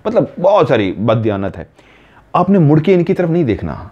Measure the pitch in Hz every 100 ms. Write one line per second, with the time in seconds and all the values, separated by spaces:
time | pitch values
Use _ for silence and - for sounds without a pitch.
0 | 214 220 143 - 175 202 165 123 95 82
1 | 113 113 110 98 98 - 78 _ _ _
2 | _ _ _ - 185 196 143 156 156 185
3 | 170 190 175 165 135 95 80 65 87